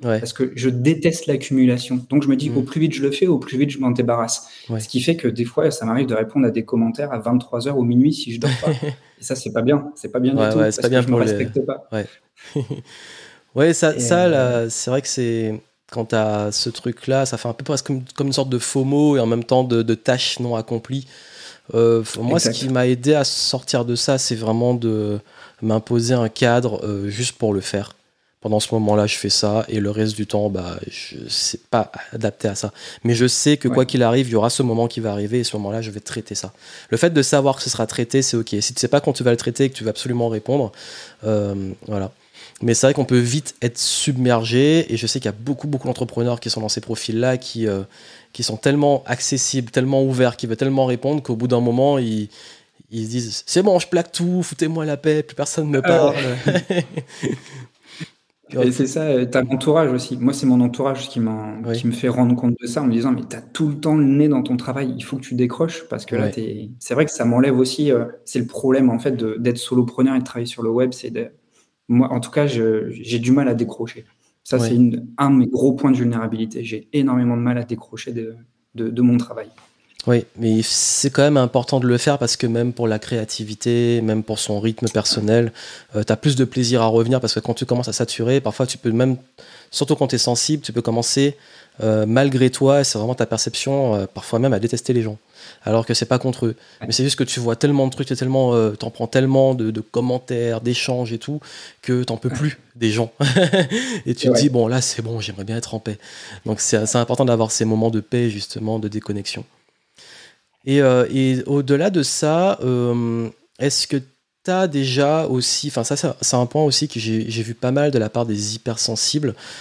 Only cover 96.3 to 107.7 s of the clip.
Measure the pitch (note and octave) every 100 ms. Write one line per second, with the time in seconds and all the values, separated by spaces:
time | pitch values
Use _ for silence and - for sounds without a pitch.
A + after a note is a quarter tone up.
96.3 | B2 A#2 A2+ - - A2 A2+ C3+ C3+ B2+
97.3 | - A#2 A2+ D3 C#3+ C3+ - C3+ B2+ C3
98.3 | C3+ B2+ A#2+ A2 G#2 A2+ - A#2 C3 C3
99.3 | C3+ C3+ B2+ A2 A2 A2 A#2+ B2 B2+ -
100.3 | A#2+ A#2 A2+ A#2+ B2 - B2 A#2 A2+ -
101.3 | D3 - - - - - B2 B2 A2+ B2+
102.3 | B2+ D3+ - _ A#2+ A2+ G#2+ A2+ - C#3
103.3 | C3 F3+ F#3+ C#3 A3 C4 G#3+ B2+ A#2+ B2+
104.3 | A#2+ C#3 B2 A2 B2+ - - A2+ A#2 G#2+
105.3 | F#2+ G2 A2+ - A2 A2 G#2 - - -
106.3 | G2 - G#2+ - A2 G#2+ B2 A#2 B2 C3
107.3 | A#2 A2 - A2